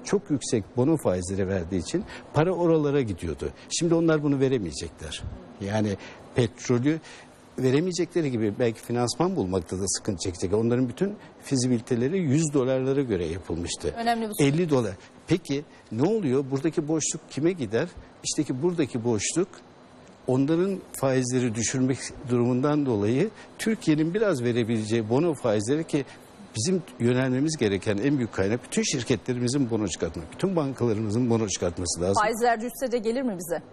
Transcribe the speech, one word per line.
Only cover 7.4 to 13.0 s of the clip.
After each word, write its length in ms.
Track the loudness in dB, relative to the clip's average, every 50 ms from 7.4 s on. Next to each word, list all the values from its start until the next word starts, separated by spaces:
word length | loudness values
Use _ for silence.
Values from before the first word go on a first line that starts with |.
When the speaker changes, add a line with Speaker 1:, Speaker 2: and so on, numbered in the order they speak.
| -20 -14 -8 0
Speaker 1:
veremeyecekleri 720 | 0 2 2 4 2 0 0 -2 -4 -2 0 -2 0 0
gibi 220 | 0 0 0 0 0 2
belki 220 | 0 0 0 -2
finansman 540 | -6 -4 -2 0 0 0 0 0 0 0 2
bulmakta 440 | 0 0 0 0 -2 -2 -2 -4 -4
da 80 | -2 -2
sıkıntı 320 | -4 -4 -2 -4 -4 -2
çekecek. 340 | -4 -6 -6 -4 -2 0 0
Onların 360 | 2 2 2 2 2 0 -2
bütün 260 | 0 -2 -2 -2 -2 -8 -14 -20 -20 -20 -6
fizibiliteleri 760 | -2 -2 0 2 2 0 0 0 -2 0 0 0 0 0 0
yüz 340 | 2 2 2 2 2 2 2
dolarlara 480 | 2 2 2 2 0 2 0 0 0